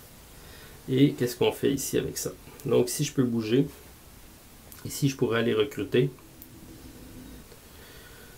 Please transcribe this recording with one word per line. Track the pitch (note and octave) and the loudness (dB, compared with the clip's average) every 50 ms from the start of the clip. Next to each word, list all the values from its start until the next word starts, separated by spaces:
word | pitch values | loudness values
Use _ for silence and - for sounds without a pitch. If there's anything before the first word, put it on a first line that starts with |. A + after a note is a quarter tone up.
| - - - - - - - - - - - - - - - - - - | -20 -20 -20 -20 -20 -20 -20 -20 -20 -20 -20 -20 -20 -20 -20 -14 -6 0
Et | C3 B2+ C#3+ C#3+ - | 2 4 4 4 4
qu'est-ce | - B2 A#2+ - | 2 -2 -2 0
qu'on | - A2 G#2+ | 0 0 0
fait | - - A#2+ A#2 | 0 0 0 0
ici | A2+ - - - - | 0 0 -2 -2 -2
avec | - - - - - | -2 -2 -4 -6 -6
ça ? | - - - - - - - - - | -8 -8 -8 -12 -16 -20 -16 -8 -2
Donc, | A2+ A#2+ B2 B2+ | 2 2 2 2
si | B2+ - - D3 | 2 0 -2 -4
je | - | -2
peux | - C#3 B2+ | 0 0 0
bouger, | A#2 A#2 A#2 A2 G#2+ A#2 C#3 D#3+ D3+ - - - - - - - - - - - - - - - - - - - - - - - | 2 0 -2 0 2 2 2 2 0 -4 -14 -20 -20 -20 -20 -20 -20 -20 -20 -20 -20 -20 -20 -20 -20 -20 -20 -20 -20 -18 -14 -12
ici, | - - - C#3+ C3+ | -10 -4 0 0 0
je | C3+ | 0
pourrais | - B2 G#2+ A2+ A#2 | 0 0 0 2 2
aller | A#2 A#2 A2 | 2 2 2
recruter. | A2 G#2+ - - - G2 - - B2 C#3 D3 - - - - - - - - - - - - - - - - - - - - - - - - - - - - - - - - - - - - - - - - - - - - - | 2 0 0 -2 -6 -2 2 2 2 2 2 0 -8 -20 -20 -20 -20 -20 -20 -20 -20 -20 -20 -20 -18 -20 -20 -20 -20 -20 -18 -18 -18 -18 -18 -18 -20 -20 -20 -20 -20 -20 -20 -20 -20 -20 -20 -20 -20 -20 -20 -20 -20 -20 -20 -18